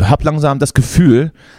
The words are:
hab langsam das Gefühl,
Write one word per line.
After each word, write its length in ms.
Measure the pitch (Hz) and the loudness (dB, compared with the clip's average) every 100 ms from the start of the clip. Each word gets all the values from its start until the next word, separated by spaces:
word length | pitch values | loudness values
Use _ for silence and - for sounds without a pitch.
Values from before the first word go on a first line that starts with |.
hab 220 | 98 147 | -2 0
langsam 360 | 156 151 147 139 | 0 -2 -2 -2
das 140 | 139 | -2
Gefühl, 580 | - 120 - 170 117 151 - - | -2 -2 2 4 2 0 -8 -20